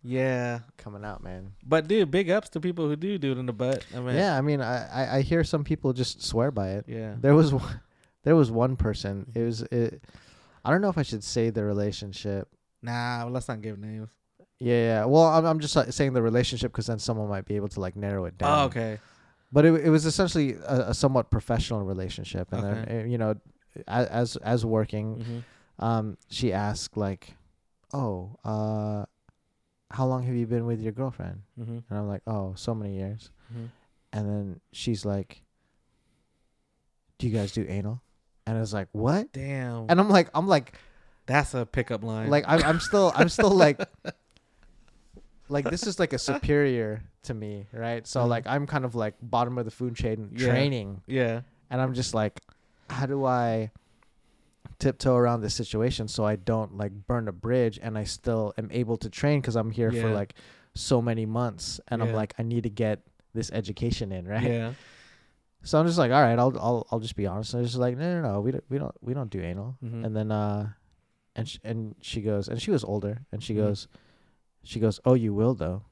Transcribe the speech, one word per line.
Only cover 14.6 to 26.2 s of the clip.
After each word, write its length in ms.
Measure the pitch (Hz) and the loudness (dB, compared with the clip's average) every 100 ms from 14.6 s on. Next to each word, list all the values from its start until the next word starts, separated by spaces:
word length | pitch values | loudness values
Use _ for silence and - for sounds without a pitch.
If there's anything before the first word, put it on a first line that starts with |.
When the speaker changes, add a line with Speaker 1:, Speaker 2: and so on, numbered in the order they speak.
| 123 | 2
Speaker 2:
yeah. 300 | 120 113 110 | 2 4 2
Well, 200 | 110 151 | 6 8
I'm, 200 | 165 160 | 8 6
I'm 160 | 165 156 | 4 0
just, 140 | 151 156 | 2 0
like, 160 | 120 | 0
saying 200 | - 139 | 0 2
the 80 | 127 | 2
relationship 500 | 113 117 123 123 123 | 4 2 2 -2 -4
'cause 140 | - 110 | -4 -4
then 120 | 110 | -4
someone 280 | - 110 104 | -4 -4 -2
might 160 | 101 92 | -4 -4
be 100 | 104 | -4
able 120 | 101 | -4
to, 120 | - | -4
like, 140 | 92 98 | -6 -4
narrow 280 | 101 98 87 | -4 -2 -4
it 120 | 90 | -2
down. 200 | 143 151 | 2 4
Speaker 1:
Oh, 40 | 135 | 2
okay. 320 | 120 113 107 - _ _ _ _ | 0 -4 -6 -14 _ _ _ _
Speaker 2:
But 120 | 139 156 | 8 8
it, 60 | 165 156 | 8 6
it 40 | |
was 160 | 156 156 | 4 4
essentially 480 | - 185 170 143 | 0 0 2 0
a, 360 | 101 80 135 117 | -2 0 0 2
a 40 | |
somewhat 360 | 117 139 131 113 | 2 4 4 2
professional 520 | 113 - 117 - 110 | -2 0 -2 0 -2
relationship, 680 | 95 92 92 - 92 95 90 | -2 -4 -6 -8 -8 -6 -4
and 120 | - | -4
Speaker 1:
Okay. 200 | 101 107 113 | -2 -4 -4
Speaker 2:
then, 80 | 113 | -6
uh, 20 | 110 | -2
you 120 | 120 | 0
know, 160 | 110 104 _ _ _ - - | 0 -2 _ _ _ -18 -4
a-, 40 | 113 123 | 0 0
as, 240 | 113 120 - | 0 -2 -2
as 280 | - 127 | 0 0
working, 520 | 110 110 107 107 110 110 | 2 2 0 -4 -6 -8
Speaker 1:
Mm-hmm. 680 | 117 117 120 _ _ - | -8 -10 -12 _ _ -4
Speaker 2:
um, 320 | 113 117 107 - | 0 0 -2 -8